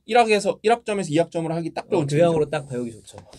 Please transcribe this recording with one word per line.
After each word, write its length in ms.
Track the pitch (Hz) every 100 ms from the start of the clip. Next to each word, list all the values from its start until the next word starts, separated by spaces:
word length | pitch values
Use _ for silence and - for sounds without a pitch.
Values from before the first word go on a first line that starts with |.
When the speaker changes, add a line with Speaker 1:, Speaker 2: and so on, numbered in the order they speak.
| -
Speaker 1:
일 120 | 233
학에서, 400 | 226 208 196 196
일 100 | 208
학점에서 380 | 233 - 202 165
이 80 | 147
학점으로 360 | 165 170 160
하기 200 | 165 165
딱 120 | - -
Speaker 2:
어, 40 |
Speaker 1:
좋은 180 | 175 143
책이죠. 160 | 147
Speaker 2:
교양으로 260 | 170 160 143
딱 180 | 151 135
배우기 220 | 123 120
좋죠. 280 | 110 95 101 87